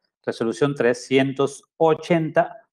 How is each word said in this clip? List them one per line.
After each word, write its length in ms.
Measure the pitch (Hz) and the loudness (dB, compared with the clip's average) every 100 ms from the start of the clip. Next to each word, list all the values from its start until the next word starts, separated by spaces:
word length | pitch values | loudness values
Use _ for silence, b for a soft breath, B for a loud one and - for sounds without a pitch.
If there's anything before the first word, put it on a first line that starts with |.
| _ _ | _ _
resolución 520 | - - 113 117 143 143 | -8 -4 -4 -2 -2 0
trescientos 880 | 120 123 - 135 139 135 139 - _ - | 0 0 0 2 2 0 -2 -4 _ 0
ochenta 760 | 165 156 - 170 156 165 170 - _ | 2 2 0 0 0 0 -2 -4 _